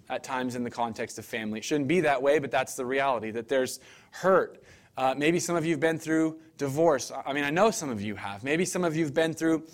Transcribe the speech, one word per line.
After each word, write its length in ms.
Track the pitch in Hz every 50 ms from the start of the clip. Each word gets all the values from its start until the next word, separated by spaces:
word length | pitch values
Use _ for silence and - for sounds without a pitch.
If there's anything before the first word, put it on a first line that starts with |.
| - -
at 120 | 131 120
times 340 | - - 135 127 127 127 117
in 100 | 127 120
the 40 | 117
context 480 | - 127 117 117 107 - 117 110 - -
of 60 | 107
family. 360 | - - 113 110 107 107 110
It 60 | -
shouldn't 220 | - 156 147 139 131
be 140 | 170 180
that 200 | 156 151 139 127
way, 180 | 135 139 147 160
but 120 | 139 127
that's 240 | 139 131 131 - -
the 100 | - 127
reality, 460 | 120 135 135 139 139 127 110 107 110
that 160 | 107 117 113 -
there's 320 | 139 131 131 123 - - - - - - - _
hurt. 500 | - - - 185 190 165 120 - - - - - - - _ _ _ -
Uh, 160 | 131 131 131 135
maybe 220 | 147 156 170 160
some 180 | - - 175 170
of 80 | 156
you 60 | 165
have 100 | 165 135
been 180 | 156 165 165 156
through 400 | - 156 160 160 160 160 156 - - - _ -
divorce. 540 | 143 139 135 151 165 170 147 123 - -
I, 200 | 123 135 - 147
I 20 | 135
mean, 100 | 147 143
I 60 | 143
know 200 | 151 175 208 226
some 200 | - - 165 139
of 120 | 120 101
you 140 | 101 107 101
have. 300 | 92 - 98 101 101 110
Maybe 180 | 135 151 170 185
some 220 | 180 - 185 180
of 100 | 170 151
you 80 | 160 165
have 100 | 143 135
been 200 | 165 160 160 156
through, 300 | - 165 160 160 156 156 -